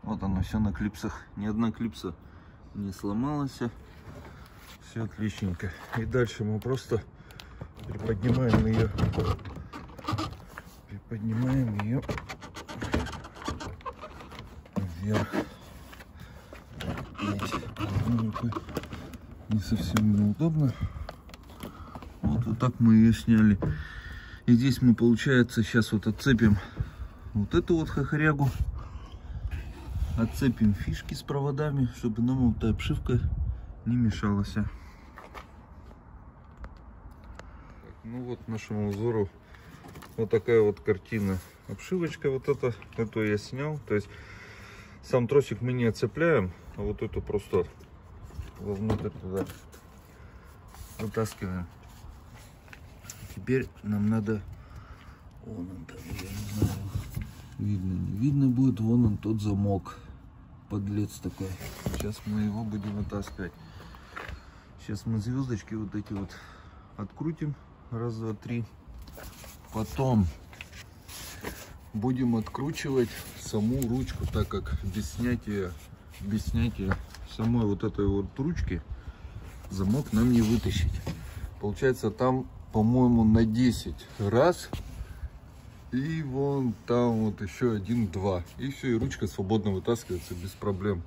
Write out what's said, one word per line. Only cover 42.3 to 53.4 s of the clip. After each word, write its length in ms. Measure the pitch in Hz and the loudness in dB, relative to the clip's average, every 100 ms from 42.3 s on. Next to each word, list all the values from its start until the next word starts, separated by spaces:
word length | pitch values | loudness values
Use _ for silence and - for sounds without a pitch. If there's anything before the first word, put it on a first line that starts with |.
вот 180 | 131 135 | 0 0
эта, 260 | 139 127 113 - - | 0 0 -4 -10 -4
эту 260 | 110 113 | -2 0
я 140 | 107 104 | 0 0
снял. 400 | - 127 147 151 - | -2 -6 -4 -6 0
То 60 | |
есть 140 | 104 - - - - - - - - - - | -2 -2 -14 -16 -16 -18 -18 -18 -18 -18 -18
сам 240 | - 131 120 | 0 2 6
тросик 360 | 143 131 107 | 4 4 -2
мы 100 | 123 | -2
не 140 | 127 117 | 2 2
отцепляем, 640 | 110 113 - 170 143 92 - - - | 2 -2 2 4 4 2 -4 -14 -6
а 60 | |
вот 180 | 104 101 | -4 -4
эту 200 | 110 104 | -4 -4
просто 440 | 95 104 - 95 85 - - - - - - - - - | -2 -4 0 0 0 -8 -20 -20 -20 -18 -14 -12 -14 -10
вовнутрь 480 | 98 98 110 104 104 | -6 -4 0 0 -2
туда 380 | - 92 95 - - - - - - - - - - - - - - - - | -8 -6 -4 -4 -8 -18 -20 -20 -20 -20 -20 -20 -20 -20 -20 -20 -16 -16 -6
вытаскиваем. 640 | 107 113 110 - 98 92 87 - - - - - - - - - - - - - - - - | -4 -2 -2 -4 -4 -4 -6 -12 -20 -18 -18 -18 -20 -20 -20 -20 -20 -20 -18 -18 -18 -16 -14
Теперь 320 | - | -10